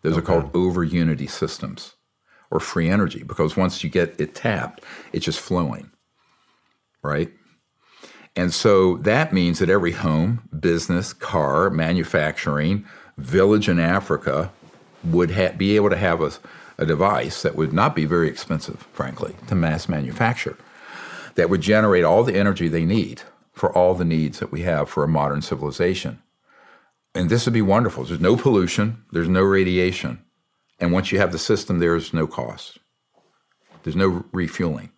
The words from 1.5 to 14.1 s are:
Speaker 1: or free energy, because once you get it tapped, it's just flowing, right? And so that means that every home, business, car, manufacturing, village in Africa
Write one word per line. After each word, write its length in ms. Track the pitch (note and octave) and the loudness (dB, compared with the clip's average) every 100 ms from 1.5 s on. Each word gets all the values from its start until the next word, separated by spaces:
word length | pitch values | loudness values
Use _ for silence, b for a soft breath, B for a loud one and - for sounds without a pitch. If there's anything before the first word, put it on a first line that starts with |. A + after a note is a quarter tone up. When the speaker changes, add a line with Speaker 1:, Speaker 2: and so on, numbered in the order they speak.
| - - - - _ _ _ b b b | -6 -12 -12 -18 _ _ _ b b b
Speaker 1:
or 100 | - | -4
free 300 | - F2+ E2 | -2 0 2
energy, 340 | G2 F2+ - | 2 0 -4
because 320 | - - D#2+ - | -12 -2 -2 2
once 260 | F#2 - | -2 -2
you 80 | D#2+ | -2
get 300 | F#2 E2+ - | 0 0 -2
it 160 | D#2 - | -8 -4
tapped, 480 | B2 G#2 A#1+ - B B B | -2 -2 -4 -10 B B B
it's 120 | - - | -6 -4
just 140 | D#2 | -6
flowing, 500 | - F2+ D#2+ G1+ - _ _ _ _ _ _ _ _ _ _ _ | -4 -2 -2 -6 -14 _ _ _ _ _ _ _ _ _ _ _
right? 300 | C#2+ D2 E2+ - _ _ _ _ B B B B B - | -4 -2 -4 -6 _ _ _ _ B B B B B -2
And 180 | F2+ | -2
so 440 | D#2+ - G2 F#2 F2+ | 0 2 4 4 2
that 340 | D#2 A#2+ D#3 | 0 0 2
means 280 | F#2+ F2 E2 | 2 0 0
that 100 | F2 | 2
every 240 | G2 E2+ | 2 0
home, 480 | D#2+ F2 D#2 F2+ A#2 - D#2 | -2 -2 0 0 -2 -6 -4
business, 540 | F2 E2+ - F2 - | 0 0 0 -2 -4
car, 560 | - - F#2 C#2+ C#2+ F#2+ | -10 -4 -2 0 2 2
manufacturing, 1160 | D#2+ D#2+ F2+ E2 - D2+ D2 - D2 D#2 G2+ G2+ B B - | 2 0 0 0 0 0 -2 -4 0 0 -2 -6 B B -16
village 520 | C2 F2 F#2+ G#2+ G2+ | -2 2 4 4 4
in 100 | E2+ | 2
Africa 720 | E2 F#2+ F#2+ | 2 0 -2